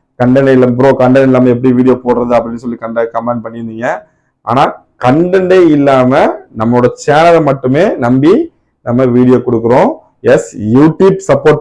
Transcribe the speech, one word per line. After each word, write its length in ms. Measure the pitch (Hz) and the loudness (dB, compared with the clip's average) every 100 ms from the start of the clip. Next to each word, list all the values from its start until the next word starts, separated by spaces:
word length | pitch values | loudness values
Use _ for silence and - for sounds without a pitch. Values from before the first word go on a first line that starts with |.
| _ - | _ -4
"கண்டென்ட் 240 | 123 131 135 | 0 2 2
இல்ல 180 | 131 123 | 2 2
ப்ரோ, 300 | 123 135 131 | 2 0 2
கண்டென்ட் 240 | 127 131 | 2 2
இல்லாம 260 | 135 127 127 | 2 2 2
எப்படி 260 | 120 127 | 0 0
வீடியோ 260 | 123 127 127 | 2 2 0
போடுறது?" 360 | 123 120 120 120 | -2 -4 0 -2
அப்படின்னு 140 | 117 | -2
சொல்லி 220 | 117 120 117 | -8 -10 -10
கண்ட-, 320 | 117 117 117 | -8 -6 -6
கமெண்ட் 280 | 117 117 120 | -6 -6 -8
பண்ணியிருந்தீங்க. 580 | 113 117 113 110 123 175 - _ _ _ | -10 -14 -14 -10 -8 -8 -12 _ _ _
ஆனா 440 | 104 127 160 - _ _ | -4 -2 -2 -4 _ _
கண்டென்ட்டே 600 | 123 143 180 190 185 190 170 | 0 0 0 -2 2 2 4
இல்லாம 680 | 147 139 135 127 139 220 - - - | 2 2 2 2 0 0 -4 -14 -6
நம்மளோட 280 | 113 123 123 - - | -2 0 0 -2 -2
சேனலை 380 | 147 170 165 | 2 2 2
மட்டுமே 500 | 147 135 131 135 202 | 0 -2 -2 0 0
நம்பி 580 | 330 120 131 147 226 330 - _ _ | -2 -2 0 2 0 -2 -12 _ _
நம்ம 220 | 127 120 | -6 -2
வீடியோ 320 | 131 120 127 127 | 0 2 2 2
கொடுக்குறோம். 640 | 127 117 113 127 208 - _ _ | 0 -4 0 0 0 -4 _ _
எஸ், 380 | 113 143 - - | 0 0 -2 -8
YouTube 640 | 104 120 156 156 190 175 - | -2 2 2 2 0 0 -2
சப்போர்ட் 280 | 139 151 147 | 0 0 0